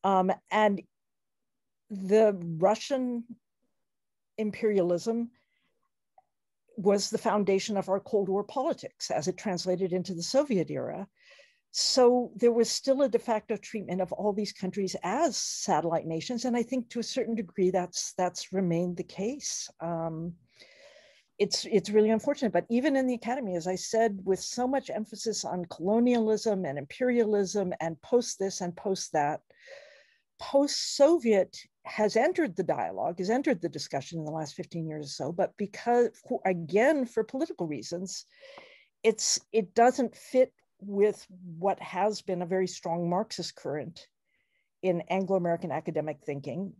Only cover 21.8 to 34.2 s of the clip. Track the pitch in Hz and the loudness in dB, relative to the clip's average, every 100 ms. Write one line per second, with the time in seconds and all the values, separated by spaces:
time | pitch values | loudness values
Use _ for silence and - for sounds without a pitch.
21.8 | 175 214 214 220 277 285 233 175 175 233 | 2 4 4 2 0 -2 0 0 0 0
22.8 | 294 269 254 240 226 262 220 175 170 185 | 2 2 0 -2 -4 -4 -4 -4 -2 -4
23.8 | - 226 226 196 185 190 - - 254 269 | -2 2 2 0 -2 -2 -2 -4 -2 -2
24.8 | - - 214 208 233 208 - 180 175 - | -4 -8 -8 -6 -6 -4 -4 -6 -8 -4
25.8 | 175 220 240 240 220 214 226 196 170 143 | 0 4 4 4 2 2 0 0 -2 -4
26.8 | 139 - 254 240 214 208 190 208 185 - | -8 -2 2 4 4 2 2 0 -2 -2
27.8 | 165 160 - 247 233 - 190 - 175 175 | -6 -6 0 0 0 -4 -4 -4 -8 -6
28.8 | 208 190 - 160 147 151 _ _ - - | -4 -4 -2 0 0 -2 _ _ -20 -20
29.8 | - - _ _ _ _ - 277 285 - | -20 -20 _ _ _ _ 2 4 4 0
30.8 | - - 285 330 233 202 180 - - _ | -4 4 6 6 6 4 4 -4 -20 _
31.8 | - - 214 220 285 359 294 165 175 143 | -12 0 2 4 2 2 -2 0 -2 0
32.8 | 85 92 123 175 185 240 302 196 170 147 | -2 -2 -4 -2 0 2 2 0 -2 -6
33.8 | - 139 - 165 | -6 -6 -6 -8